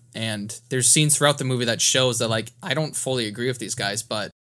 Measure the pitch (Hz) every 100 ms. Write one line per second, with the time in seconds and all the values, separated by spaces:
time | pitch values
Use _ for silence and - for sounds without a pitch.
0 | _ 110 113 104 104 - - 131 123 156
1 | 151 - 147 143 131 127 120 113 - 135
2 | 131 117 117 110 117 - - 139 151 -
3 | 131 127 110 104 127 127 98 - 101 104
4 | - 110 98 -